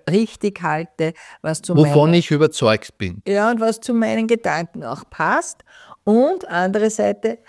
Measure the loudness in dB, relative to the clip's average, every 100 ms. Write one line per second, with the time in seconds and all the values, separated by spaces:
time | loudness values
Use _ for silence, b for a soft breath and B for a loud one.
0 | 0 0 0 -4 -6 -4 -4 -4 -6 -4
1 | -4 -4 B B -8 -6 0 4 6 6
2 | 4 4 2 2 2 2 2 0 -2 -10
3 | -8 -8 -4 0 0 0 -2 -2 -2 -2
4 | 0 -2 0 0 0 -4 -6 -10 -10 -12
5 | -12 -4 -2 0 -4 -12 B B B B
6 | 0 2 2 0 -4 -4 -2 0 -2 0
7 | -2 -2 -6 -6